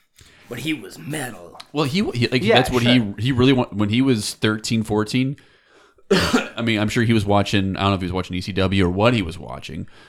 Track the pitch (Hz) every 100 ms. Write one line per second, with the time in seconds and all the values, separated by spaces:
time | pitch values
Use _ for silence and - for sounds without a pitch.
0 | _ _ - _ - 120 156 147 95 85
1 | 82 156 127 98 87 - - 143 147 170
2 | 269 120 120 127 113 120 135 123 120 123
3 | 104 101 120 123 127 127 123 98 104 117
4 | 135 113 - - 110 110 - 113 107 107
5 | 107 127 131 143 _ _ _ _ _ _
6 | - 180 85 - - - 113 107 107 123
7 | 113 113 101 101 98 104 95 92 98 95
8 | 92 92 87 90 90 92 95 98 87 92
9 | 107 120 85 82 71 65 - 82 - -